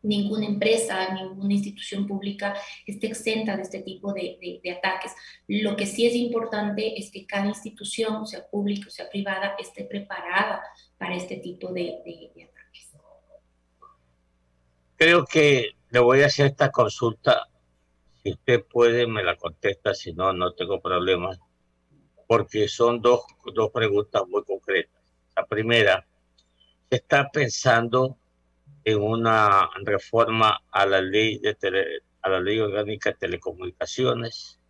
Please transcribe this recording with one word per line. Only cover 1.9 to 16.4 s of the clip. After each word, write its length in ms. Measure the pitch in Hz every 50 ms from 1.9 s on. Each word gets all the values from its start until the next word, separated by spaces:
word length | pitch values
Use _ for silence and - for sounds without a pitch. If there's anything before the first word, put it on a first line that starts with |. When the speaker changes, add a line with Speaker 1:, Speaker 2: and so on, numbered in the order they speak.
| - 196 196
Speaker 1:
pública 480 | 202 196 196 196 202 202 - 202 202 202 202 - - - - _
esté 220 | - 196 - -
exenta 480 | 214 220 - - 226 220 220 220 214 196
de 80 | 185 185
este 180 | - - -
tipo 320 | - 190 190 - - 202 196
de, 240 | 190 180 175 - -
de, 180 | 180 180 180 - _
de 80 | 180
ataques. 400 | 180 180 - 190 185 185 - - - - - - - _ _
Lo 280 | - 202 208 214 208 202
que 100 | 214 202
sí 220 | 196 - - 233
es 80 | 240 240
importante 840 | 240 240 233 240 226 220 - - 208 214 208 202 214 214 214 - 202
es 120 | 190 -
que 140 | _ 196 -
cada 220 | _ - 202 202
institución, 800 | 202 208 - - 220 - - 202 - - - 226 220 220 220 220
sea 220 | - - - - -
pública 380 | - 208 202 202 202 202 -
o 40 | -
sea 180 | - - - -
privada, 460 | - 196 196 196 190 190 190 196 196 -
esté 260 | - - _ - 202
preparada 760 | - - 202 196 _ 190 175 170 175 180 196 202 - - - - - - _ _ _ _
para 180 | _ - 180 180
este 220 | 180 180 - -
tipo 340 | - - 180 180 - 185 180
de, 280 | 180 180 175 170 - - -
de, 260 | 175 170 - 165 - _
de 80 | 170 -
ataques. 460 | _ _ _ _ _ _ - _ - _ 147 _ _ _ _ _ _ _ - _ _ _ _ _ _ _ _ - - _ _ _ _ _ _ _ _ _ _ _ _ _ _ _ _ _ _ _ _ _
Speaker 2:
Creo 300 | _ 156 165 175 175 143
que 460 | - - 160 147 147 139 127 117 104 - _ _ _
le 100 | - 123
voy 220 | 123 120 127 135
a 60 | 143
hacer 180 | 143 - -